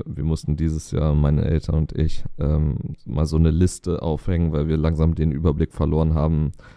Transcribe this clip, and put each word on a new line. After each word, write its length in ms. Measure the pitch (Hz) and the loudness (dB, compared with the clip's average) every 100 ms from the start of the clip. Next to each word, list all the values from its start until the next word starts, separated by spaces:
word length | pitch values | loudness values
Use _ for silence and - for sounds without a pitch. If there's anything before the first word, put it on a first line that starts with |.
| - | -8
wir 160 | - | -6
mussten 320 | 78 80 71 | -2 -2 -2
dieses 380 | 73 80 80 - | -2 -2 -2 -4
Jahr, 240 | 85 76 73 | -2 2 2
meine 280 | 73 76 | 4 2
Eltern 300 | - 80 - | 2 -2 0
und 240 | 78 78 - | -2 -2 0
ich, 260 | 78 - - - | 2 2 0 -2
ähm, 560 | 73 76 76 - - - | 0 0 0 -2 -6 -10
mal 220 | - 71 78 | -6 -2 0
so 120 | 78 | 4
eine 120 | 82 | 4
Liste 520 | 80 90 - 90 85 | 4 2 0 -6 -4
aufhängen, 500 | 80 76 - 85 82 | -2 -4 -2 0 0
weil 160 | 76 76 | 0 0
wir 80 | 78 | 0
langsam 400 | 78 78 80 82 | 0 2 2 2
den 160 | 80 | 0
Überblick 400 | 71 82 73 80 | 0 0 0 -2
verloren 420 | - 78 78 80 | -2 0 2 2
haben, 380 | 80 78 80 76 - - | 2 0 0 -2 -6 -18